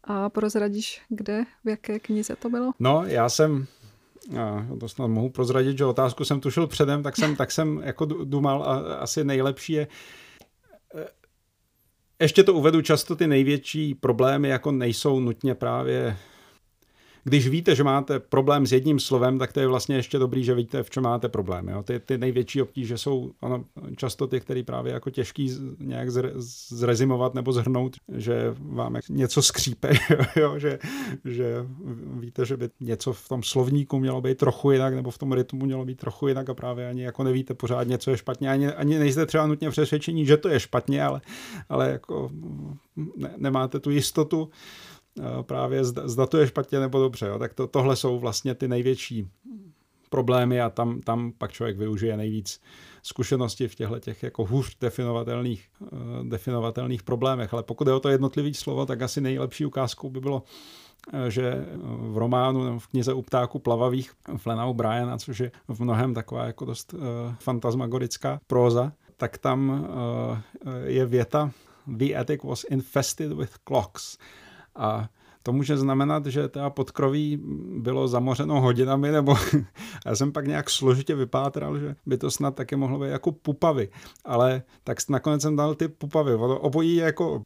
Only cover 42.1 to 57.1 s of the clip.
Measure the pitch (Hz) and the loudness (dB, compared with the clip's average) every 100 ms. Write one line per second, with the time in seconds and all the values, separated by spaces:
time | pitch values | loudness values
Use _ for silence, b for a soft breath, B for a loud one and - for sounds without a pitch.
42.1 | - 65 156 170 73 - 143 _ - 156 | -6 -6 -8 -12 -10 -12 -14 _ -10 -10
43.1 | - 139 - 139 131 131 139 143 143 - | -8 -10 -4 0 0 0 -2 0 0 2
44.1 | - 151 165 156 B B B B B _ | 0 2 0 -2 B B B B B _
45.1 | - 123 123 127 131 127 135 127 120 135 | -12 -8 -8 -6 -4 -2 0 0 -2 -4
46.1 | 120 131 160 143 - 135 139 131 135 131 | 0 4 6 4 2 -2 -2 0 2 2
47.1 | 117 104 107 120 - 127 143 131 127 131 | 0 -4 -4 -6 -4 0 2 4 2 0
48.1 | 123 120 107 131 123 131 123 123 131 - | 0 -2 -2 -4 -4 -2 2 2 0 -4
49.1 | 117 95 _ 262 220 190 _ _ _ _ | -8 -8 _ -20 -18 -20 _ _ _ _
50.1 | 135 123 127 123 123 117 - 120 120 - | 0 4 4 4 2 0 0 -2 -2 -2
51.1 | 117 120 - 107 - 117 101 107 104 113 | -2 -2 -6 -10 -4 -6 -4 -4 -2 -2
52.1 | 107 107 107 101 - B B B B - | -2 -4 -4 -8 -14 B B B B -12
53.1 | - 117 131 120 - 120 - 104 117 - | -6 -2 0 0 -4 -6 -4 -6 -6 -8
54.1 | 110 123 - 101 131 123 - 120 - 123 | -10 -10 -4 0 0 -2 -4 -4 -2 -2
55.1 | 117 117 120 123 101 _ _ 208 135 120 | -2 -4 -4 -4 -6 _ _ -16 -12 -10
56.1 | 123 123 117 - 120 113 117 127 120 - | -10 -6 -6 -2 -2 -2 -4 -4 -6 -4